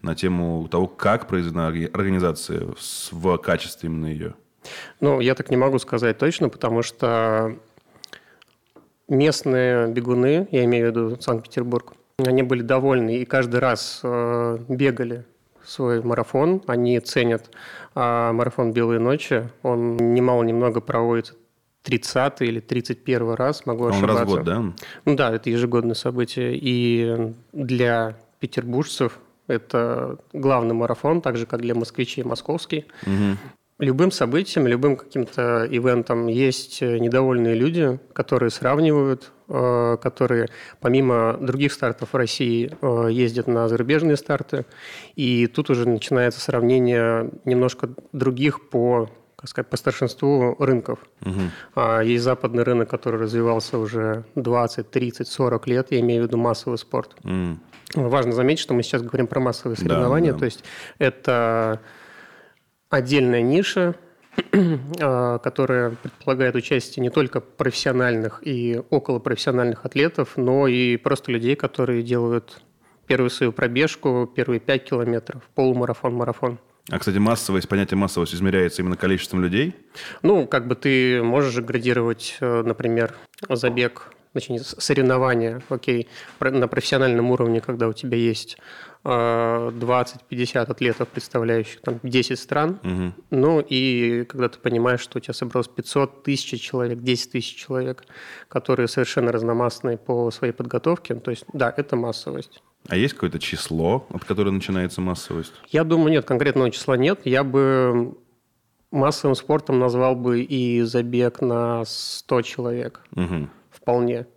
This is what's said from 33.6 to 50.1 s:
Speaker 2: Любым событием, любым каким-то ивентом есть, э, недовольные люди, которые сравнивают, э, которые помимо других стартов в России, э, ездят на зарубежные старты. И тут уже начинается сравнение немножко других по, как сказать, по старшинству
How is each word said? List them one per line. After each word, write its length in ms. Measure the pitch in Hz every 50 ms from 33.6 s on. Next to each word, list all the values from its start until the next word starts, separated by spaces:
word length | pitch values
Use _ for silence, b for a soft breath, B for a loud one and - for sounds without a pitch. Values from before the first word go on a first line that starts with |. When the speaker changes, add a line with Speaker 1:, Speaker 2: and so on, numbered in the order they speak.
| _ _ _ -
Speaker 2:
Любым 320 | 151 135 131 135 175 190
событием, 560 | 185 - 135 117 127 165 196 - - - 135
любым 280 | 123 120 120 135 147 135
каким-то 720 | 131 - - - 135 120 - - - 123 120 120 117 113
ивентом 600 | 117 139 117 120 131 123 123 113 - 120 117 117
есть, 560 | 117 113 123 135 131 127 - - - - - 131
э, 160 | 123 117 113
недовольные 560 | 117 117 120 131 131 131 127 120 117 117 117
люди, 440 | 113 123 156 165 175 160 135 127 135 - _ -
которые 380 | - - - 139 123 123 117
сравнивают, 800 | - - - 127 139 147 160 160 151 147 139 135 131 131 - - _ _ _ -
э, 480 | - 131 127 123 123 120 120 117 117 113
которые 500 | - - - - 131 120 123 117 110 B B B B B B B
помимо 560 | - 123 123 135 139 127 123 117 113 113 113 -
других 320 | 139 127 127 135 143 139 -
стартов 360 | - 135 120 113 - 117 - -
в 20 |
России, 600 | 127 123 110 - - - 120 117 117 117 139 156 -
э, 280 | - 131 120 117 117 113
ездят 360 | 113 123 123 113 117 123 113
на 200 | - 120 117 117
зарубежные 500 | 113 117 117 120 123 151 156 165 160 147
старты. 480 | 139 - - 147 139 143 - - 135 120 B B B B B B B B B B
И 320 | - 139 123 123 120 120
тут 240 | 117 - - 147 -
уже 180 | 135 120 120 120
начинается 500 | 120 107 - - 135 127 123 120 113 -
сравнение 920 | - - - 123 117 120 127 127 123 123 123 117 117 117 117 113 113 - - - _
немножко 460 | 131 127 123 127 123 - - - 120 123 - - - -
других 560 | 139 131 135 127 123 143 147 139 - - _
по, 400 | - 120 117 123 123 120 113 110 - - _ _ _
как 140 | - - 131
сказать, 180 | - - 117
по 100 | _ -
старшинству 800 | 120 - 143 123 - 135 120